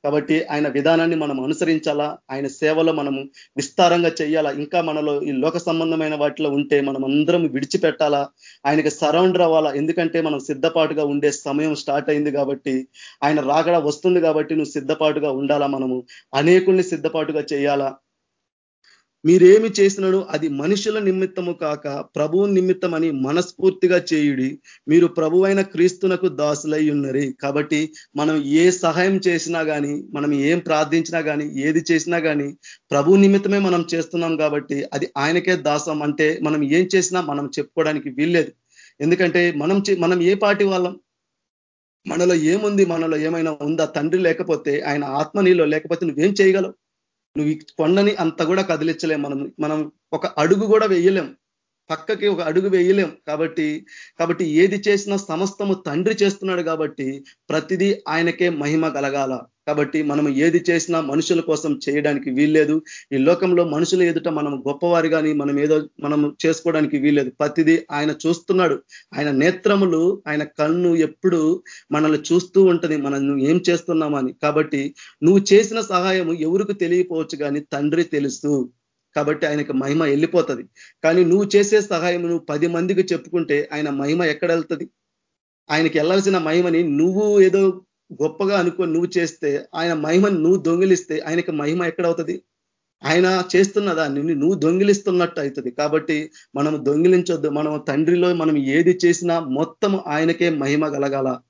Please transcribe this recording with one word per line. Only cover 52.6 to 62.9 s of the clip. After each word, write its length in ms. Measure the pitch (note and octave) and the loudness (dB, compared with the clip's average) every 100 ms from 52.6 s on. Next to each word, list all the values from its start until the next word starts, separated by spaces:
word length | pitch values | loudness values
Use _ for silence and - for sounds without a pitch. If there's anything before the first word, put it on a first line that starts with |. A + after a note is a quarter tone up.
| F#3+ | 2
వేయలేం. 360 | F#3 F3+ G3 E3+ - - | 2 4 2 0 -4 -8
కాబట్టి, 380 | D#3 D#3+ E3 D3+ D3+ - - - _ | -4 -4 -2 -4 -6 -12 -20 -20 _
కాబట్టి 260 | E3+ E3 E3+ D3+ | -4 -2 0 4
ఏది 160 | F#3+ G3+ G#3 | 4 2 0
చేసినా 300 | G3+ G3+ G3 - | 0 0 -4 -4
సమస్తము 440 | E3 G3 - G3+ F#3 - | -4 -4 -4 -4 -2 -2
తండ్రి 280 | D3 F#3 G3+ | -2 -2 0
చేస్తున్నాడు 400 | G3+ G3 F#3+ F3+ E3 | 0 0 -4 -4 -2
కాబట్టి 360 | D#3+ D3+ D3 C3 C#3 - _ _ | -2 -4 -4 -8 -8 -14 _ _
ప్రతిదీ 380 | D3+ - F#3 G3 G3+ - | -4 -2 0 0 -2 -2
ఆయనకే 340 | D#3+ E3+ E3 F3+ D#3 | -2 -2 0 -2 0
మహిమ 260 | C#3+ D#3 D#3+ C3+ | -2 0 0 -2
కలగాల. 380 | C#3 C#3 C3+ B2+ - _ - | -4 -2 -4 -4 -10 _ -4
కాబట్టి 360 | D3+ C#3+ D#3+ | -2 0 0
మనం 260 | D3 C#3+ D3+ | 0 0 0
ఏది 360 | C3+ E3 E3+ F3 | 2 2 2 2
చేసినా 300 | E3 D#3+ E3 | 0 0 -4
మనుషుల 400 | D3 C#3+ - E3 | -2 -2 -2 -4
కోసం 400 | E3 D3+ D#3 C#3 - | -2 -4 -2 -4 -2
చేయడానికి 420 | C#3+ D3 C#3+ C#3 | -2 -2 -2 -4
వీల్లేదు. 520 | B2+ D3+ D#3 D3+ D#3 - | 0 2 2 2 0 -4